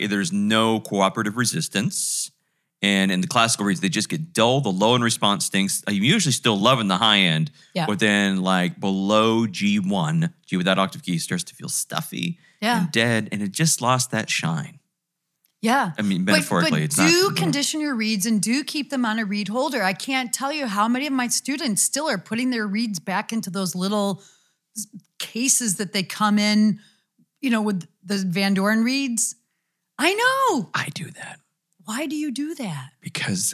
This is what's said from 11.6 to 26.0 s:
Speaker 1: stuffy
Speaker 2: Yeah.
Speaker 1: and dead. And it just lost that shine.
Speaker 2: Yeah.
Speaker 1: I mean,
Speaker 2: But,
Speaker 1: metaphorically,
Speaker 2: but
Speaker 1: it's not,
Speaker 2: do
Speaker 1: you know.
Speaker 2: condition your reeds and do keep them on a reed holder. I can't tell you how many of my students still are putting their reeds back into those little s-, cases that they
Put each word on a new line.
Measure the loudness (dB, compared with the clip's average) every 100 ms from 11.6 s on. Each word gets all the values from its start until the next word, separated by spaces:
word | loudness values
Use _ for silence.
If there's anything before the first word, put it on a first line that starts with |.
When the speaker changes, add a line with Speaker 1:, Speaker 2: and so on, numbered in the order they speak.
| -8
Speaker 1:
stuffy | -6 -6 -8 -8 -8 -8 -8 _ -8
Speaker 2:
Yeah. | -2 -2
Speaker 1:
and | -2
dead. | 0 0 0 -2
And | -6
it | -6
just | -2 0 0
lost | 2 0 0
that | -2 -2
shine. | -2 -2 -4 -6 -14 _ _ _ _ _ _ _ _
Speaker 2:
Yeah. | 0 0 0 -2
Speaker 1:
I |
mean, | 0 0 2
Speaker 2:
But, |
Speaker 1:
metaphorically, | 2 2 2 2
Speaker 2:
but | 2
Speaker 1:
it's | 0 2
not, | 4
Speaker 2:
do | 4
Speaker 1:
you | 2
know. | 0
Speaker 2:
condition | 0 0 -2 -2
your | -2 -2
reeds | 0 0 0
and | 0
do | 2 0
keep | -2 -6 -4
them | -2 -2
on | -2
a | -2
reed | -4 -4
holder. | -2 -2 0
I | -2
can't | -2 -2 -4 -4
tell | -4 -4
you | -2 -2
how | 0 2
many | 2 0
of |
my | 0 0
students | -2 -2 -2 0 2
still | 0 0 -2
are | -2
putting | -2 -2 0
their | 0 -2
reeds | -2 -2 -4
back | -4 -4 -2
into | -6 -4
those | -4 -4
little | -2 -2 0 0 -2 -8 _ _ _ _ -14
s-, | -12 -14 _ -14
cases | -10 -4 0 0 0 -2
that | -2
they | -4